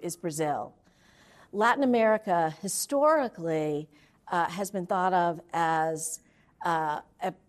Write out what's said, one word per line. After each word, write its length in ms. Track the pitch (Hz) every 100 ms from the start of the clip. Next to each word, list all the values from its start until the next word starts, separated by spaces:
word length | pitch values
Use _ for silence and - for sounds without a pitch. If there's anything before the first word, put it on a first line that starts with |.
is 120 | 170 -
Brazil. 580 | 170 151 151 123 - - _ _ _ _ _ - -
Latin 320 | 202 233 247
America 720 | 262 240 220 214 214 170 160 151
historically, 1300 | 196 - - 277 302 320 233 - 165 156 151 147 160 _ _ _ -
uh, 220 | 180 170
has 200 | 175 190
been 160 | 196 175
thought 280 | 190 185
of 280 | 180 170 165 -
as, 640 | 165 165 160 160 156 - - _ _ _ _ 175
uh, 340 | 165 156 151 - _
a 120 | 185 180